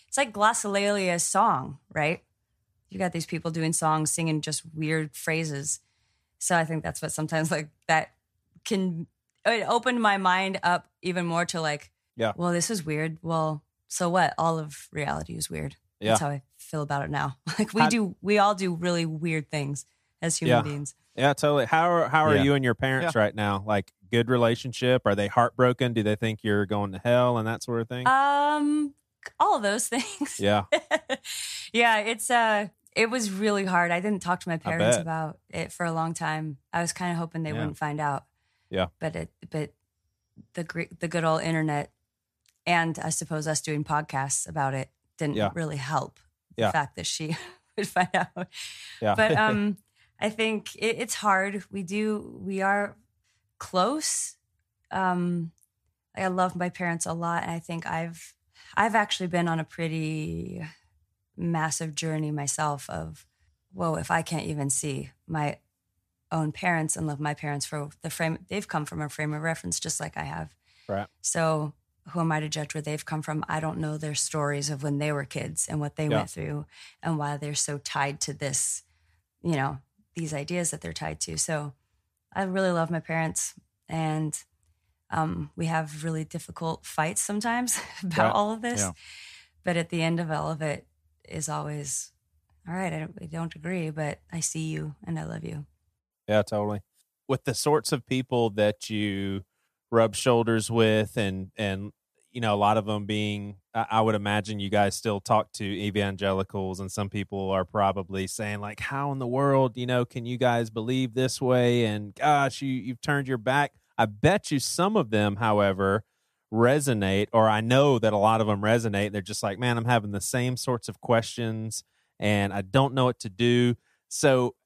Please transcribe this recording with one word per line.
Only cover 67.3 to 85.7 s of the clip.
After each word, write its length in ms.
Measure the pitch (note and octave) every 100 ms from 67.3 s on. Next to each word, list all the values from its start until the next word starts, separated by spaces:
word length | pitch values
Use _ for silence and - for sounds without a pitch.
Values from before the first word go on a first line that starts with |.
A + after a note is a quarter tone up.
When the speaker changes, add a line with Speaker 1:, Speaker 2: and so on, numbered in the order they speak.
Speaker 1:
parents 320 | D3 D3+ C#3+ -
for 240 | D3+ C#3+ -
the 80 | E3+
frame, 280 | - D#3+ D#3+ -
they've 200 | F#3+ G3+
come 160 | E3
from 160 | D3 D#3+
a 60 | D3
frame 240 | - D3+
of 80 | D3+
reference 380 | D#3+ E3 - -
just 200 | - -
like 160 | D#2+ -
I 60 |
have. 300 | D2+ E2 D#2+ _ _ _ -
Speaker 2:
Right. 180 | G2 G#2 _
Speaker 1:
So 520 | - E3+ D#3+ D#3 D3+ - _ _ -
who 100 | E3+
am 120 | E3
I 80 | D#3
to 80 | D3+
judge 260 | D#3 D3
where 80 | D#3
they've 220 | D3+ D3
come 180 | - D#3
from? 220 | D3+ D3+ -
I 120 | D#3
don't 180 | D#3+ D#3+
know 180 | D#3 D3+
their 180 | D3+
stories 560 | D3 - D#3 C#3+ C#3+ C#3+
of 120 | C#3+
when 160 | D3 C#3+
they 140 | D3+
were 120 | C#3+
kids 420 | C#3 C#3+ - D#2 -
and 100 | D3+
what 160 | D3 -
they 120 | D3+
Speaker 2:
Yeah. 80 | A2
Speaker 1:
went 120 | G#2
through 360 | - D#3 D3 - - - -
and 140 | E3 D#3+
why 180 | D3 D3
they're 180 | D3
so 240 | D3 - C#3+
tied 420 | - - C#3+ C#3
to 100 | -
this, 500 | C#3+ C#3+ - - - - _ _ _ _ _
you 140 | F3 D#3
know, 220 | C3+ C#3 _ _ _
these 200 | - D#3+
ideas 360 | D3+ D3 F3+ E3+
that 100 | -
they're 120 | E2
tied 280 | D#2+ - D#2
to. 180 | - D#3
So 340 | - D#3 D3 C3+ _ _ _ _ _
I 80 | F#3+
really 260 | F#3+ F#3+ F#3+
love 200 | E3+ E3
my 100 | E3+
parents, 540 | - E3 D#3+ - - - _ _ -
and, 540 | D#3+ D#3 D#3 D#3 - - _ _ _ _ _ -
um, 400 | D#3+ D#3+ E3+ D3
we 120 | -
have 360 | D#3+